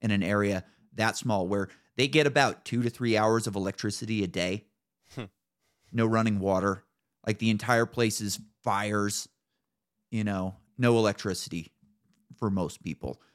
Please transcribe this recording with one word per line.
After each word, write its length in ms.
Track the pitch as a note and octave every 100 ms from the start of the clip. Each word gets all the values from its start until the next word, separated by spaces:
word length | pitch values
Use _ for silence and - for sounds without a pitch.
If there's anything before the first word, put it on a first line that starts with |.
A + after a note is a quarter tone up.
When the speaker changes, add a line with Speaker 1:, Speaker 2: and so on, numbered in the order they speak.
Speaker 1:
in 100 | A2
an 100 | G2+
area 440 | F2+ G#2 G2+ F#2 - _ _
that 220 | A#2+ A2 -
small 320 | B2 G2+ F#2
where 220 | G2+ F#2+ - _ -
they 120 | C3+
get 200 | D3+ D3
about 380 | C#3+ B2 - -
two 180 | A#2+
to 60 | A#2+
three 260 | - A#2+ G#2+
hours 320 | A2 A2+ G#2+
of 80 | G2
electricity 680 | F#2+ - G#2+ - A2 A2
a 40 | F#2
day. 380 | F2+ F2+ G#2 - _ _ _ _ -
Speaker 2:
Hmm. 100 | G2+ _ _ _ _ _ _
Speaker 1:
No 140 | A#2 A2+
running 340 | A2+ A2+ G2+
water. 440 | G2 F#2+ G2 G2 - _ _ _ -
Like, 140 | G#2
the 100 | A2+
entire 360 | G#2+ A#2 A#2 A#2
place 340 | A#2+ A2+ -
is 200 | G#2 - - _
fires, 680 | A2+ G2+ G#2 G#2 G#2 - - _ _ _ _ _ _ _ _
you 140 | A2 G#2
know, 300 | G2 F#2 G2 _ -
no 200 | A#2+ A#2
electricity 760 | G#2+ G2+ G#2 F2+ - F2 D#2+ _ _ _ _ _ - -
for 120 | A2
most 340 | F#2+ E2 -
people. 380 | E2+ C#2+ C2 - _